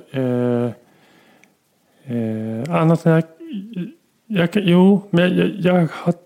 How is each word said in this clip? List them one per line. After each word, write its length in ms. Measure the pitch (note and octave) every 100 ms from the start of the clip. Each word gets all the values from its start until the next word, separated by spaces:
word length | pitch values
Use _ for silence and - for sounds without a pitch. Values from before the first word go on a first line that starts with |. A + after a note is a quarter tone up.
| -
Eh, 600 | C3+ B2+ B2 B2 A#2+ A#2+ G#2+ _ _ _ _ _ _ _ _ _ _ _ _ C#3 A#2
eh, 580 | A2+ A2 A2 A2+ D3 E3+
annat 240 | D#3+ E3 E3
än 60 |
jag, 120 | E3 D#3+ - E4 A3 G#3 G#3+ G3 D#4+ _ _ -
jag 240 | G3+ E3+
kan, 120 | G#3 F#3+
jo, 360 | F3 F#3+ G3+ -
men 280 | E3+ F3+ F3+
jag, 100 | F3
jag, 120 | G3
jag 280 | E3+ F3+ D#3+
har, 220 | - F3 -